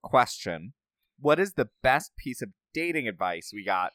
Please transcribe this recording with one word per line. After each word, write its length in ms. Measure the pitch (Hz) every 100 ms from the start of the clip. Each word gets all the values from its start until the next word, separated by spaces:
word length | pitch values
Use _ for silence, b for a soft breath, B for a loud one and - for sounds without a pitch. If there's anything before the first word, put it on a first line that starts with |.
question. 680 | - - 120 - - 82 95 - _ _ _ _
What 200 | 143 156
is 160 | 196
the 140 | - 117 _
best 300 | 131 139 - -
piece 260 | 139 123
of 80 | 104 - _
dating 320 | 156 170 156 120
advice 420 | 87 92 85 -
we 100 | 104
got 280 | 98 92 90